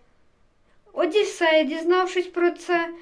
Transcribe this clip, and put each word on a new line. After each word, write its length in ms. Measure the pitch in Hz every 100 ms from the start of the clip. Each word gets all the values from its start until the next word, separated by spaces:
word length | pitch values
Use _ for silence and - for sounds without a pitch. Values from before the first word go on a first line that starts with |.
| _ _ _ _ _ _ _ _ _
Одіссей, 720 | 254 330 415 392 - 330 311
дізнавшись 640 | 285 320 330 359 370 370 349
про 240 | 349 349
це, 380 | 339 - 349 339 339